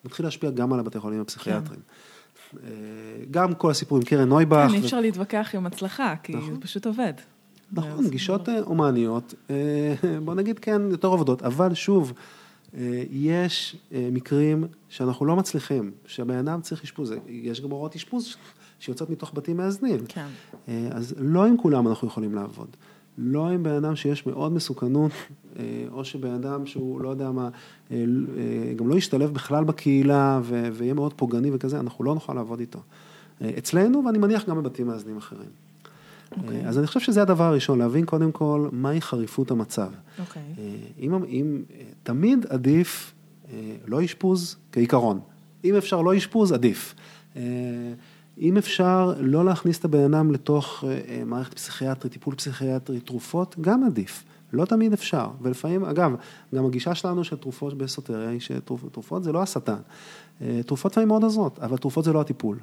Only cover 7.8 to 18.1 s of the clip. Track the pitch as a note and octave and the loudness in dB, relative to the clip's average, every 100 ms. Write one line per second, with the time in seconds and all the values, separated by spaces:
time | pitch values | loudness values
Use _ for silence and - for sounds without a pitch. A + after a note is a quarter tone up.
7.8 | D3+ D3+ A#3 C3 F#3 G3 F3+ A3+ - E3 | -4 0 0 0 0 -2 0 -2 0 2
8.8 | D3 B2 A#2 A#2 A#2+ - - C#3 D3 D3 | 4 4 2 0 -6 -18 -6 -2 0 0
9.8 | D3 C#3 F3+ D#3 D#3 F3 G#3 A3 - G#3 | 0 0 0 -2 -4 -2 -2 -4 0 0
10.8 | G3+ F3 - F3+ C#3 B2+ B2+ C3 F#3 E3+ | 0 0 2 4 2 2 0 2 2 2
11.8 | - G3 C3+ B2 - - - _ _ - | 4 4 2 -6 -18 -20 -20 _ _ -6
12.8 | B2 B2 B2 C3+ D3+ E3+ F3+ - - D#3+ | -4 -4 -4 -2 0 2 0 -2 -6 -12
13.8 | _ C3 B2 B2+ B2 C#3+ D3+ D#3 E3 - | _ -4 -2 -2 0 2 4 2 -2 -8
14.8 | _ - B2+ B2+ C#3+ F3+ F3+ D3+ - C3+ | _ -4 -2 0 2 2 0 -4 -2 -2
15.8 | G2+ G2 - - A#2+ B2+ C#3+ E3+ D#3+ D#3+ | -2 -10 -16 -8 -4 -2 -2 -4 -6 -10
16.8 | - - C3 G#2+ - A#2 A#2 A#2+ C#3 C#3 | -10 -8 -8 -8 -10 -10 -8 -8 -8 -8
17.8 | D3+ E3 - | -8 -10 -8